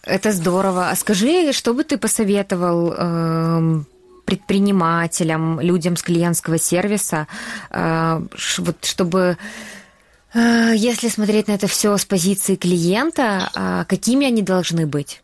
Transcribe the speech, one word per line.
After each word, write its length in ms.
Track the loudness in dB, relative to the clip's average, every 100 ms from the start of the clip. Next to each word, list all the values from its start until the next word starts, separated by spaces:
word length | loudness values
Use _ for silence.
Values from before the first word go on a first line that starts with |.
это 280 | -4 -2 0
здорово. 560 | 0 0 0 0 0 0
А 60 | -2
скажи, 560 | 0 2 2 2 2
что 200 | 0 0
бы 100 | -2
ты 140 | 0 -2
посоветовал, 960 | -2 0 2 0 0 0 0 2 0
эм, 920 | 0 -2 0 0 0 2 2 2 0 -4 _ -20 -12 -4
предпринимателям, 1300 | -4 0 2 4 4 2 2 0 -2 -2 0 0 0
людям 340 | 2 2 0 -2
с 60 |
клиентского 560 | 0 2 2 0 0 -2
сервиса, 680 | 0 0 0 -2 -2 -4 -4 -10 -12 -12 -8
э, 500 | -4 -2 0 0 -2 -4 -8
ш-, 260 | -6 -4
вот 220 | -4 -4 -4
чтобы, 520 | -2 0 0 0 -2 -8 -16 -16 -18 -20 _ _ _ _
э, 400 | 0 2 4 2 2
если 340 | 0 0 -2
смотреть 380 | -2 0 2 2
на 60 | 0
это 120 | 0
всё 300 | 0 2 0
с 80 | 0
позиции 500 | 0 2 0 0 0
клиента, 920 | 2 2 2 2 0 0 0 0 -4 -4
а, 280 | -2 -2 -2
какими 400 | -2 2 2 2
они 140 | 2
должны 440 | 2 0 0 0 0
быть 340 | -2 -6 -10